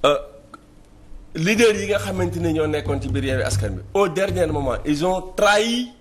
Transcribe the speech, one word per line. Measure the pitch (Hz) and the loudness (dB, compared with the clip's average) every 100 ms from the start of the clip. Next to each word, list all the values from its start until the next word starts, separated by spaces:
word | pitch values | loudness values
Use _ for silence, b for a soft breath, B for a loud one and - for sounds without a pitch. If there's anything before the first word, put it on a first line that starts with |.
| - | 2
Euh, | 143 - - - - - - - - - - - 165 | 0 -4 -18 -20 -20 -20 -20 -20 -20 -18 -18 -10 -2
leader | 170 214 233 202 | 0 4 4 4
yi | 202 | 0
nga | 202 | -2
xamante | 196 185 175 165 | -2 -2 -2 -2
ni | 165 | -2
ñoo | 156 151 | 0 0
nekkoon | 151 139 139 | -2 -2 -4
ci | 135 | -2
biir | 143 135 | -4 -2
Yewwi | 131 | -2
Askan | - - 104 92 | 0 -2 -2 -6
Wi, | - | -2
au | 196 196 | 2 2
dernier | 165 196 180 160 | 2 -2 0 0
moment, | 151 135 110 139 | 0 -2 -2 -2
ils | 147 180 | 0 0
ont | 185 185 - | 0 -4 2
trahi | 202 208 226 240 247 - | 4 4 2 -2 -4 -12